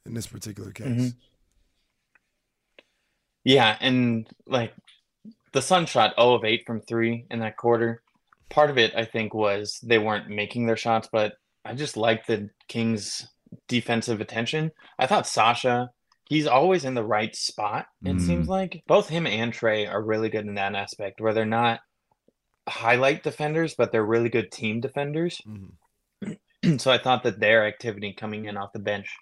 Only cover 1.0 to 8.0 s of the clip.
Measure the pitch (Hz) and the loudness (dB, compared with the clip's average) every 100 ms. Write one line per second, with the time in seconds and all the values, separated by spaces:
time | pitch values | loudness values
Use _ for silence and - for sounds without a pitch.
1 | 127 123 _ _ _ _ _ _ _ _ | -2 -4 _ _ _ _ _ _ _ _
2 | _ _ _ _ _ _ _ _ _ _ | _ _ _ _ _ _ _ _ _ _
3 | _ _ _ _ 131 135 113 107 131 127 | _ _ _ _ 4 6 6 4 2 2
4 | 120 117 113 - - 127 113 - _ _ | 2 0 -4 -16 -4 -2 -2 -8 _ _
5 | _ _ 214 - _ 135 - 185 165 127 | _ _ -20 -20 _ -4 2 2 2 2
6 | 107 - 120 120 110 113 - 110 - 117 | 2 6 6 6 2 -2 -4 -10 -4 -2
7 | 117 117 120 117 110 - 120 117 117 117 | 0 -2 -6 -6 -6 -2 2 2 2 -4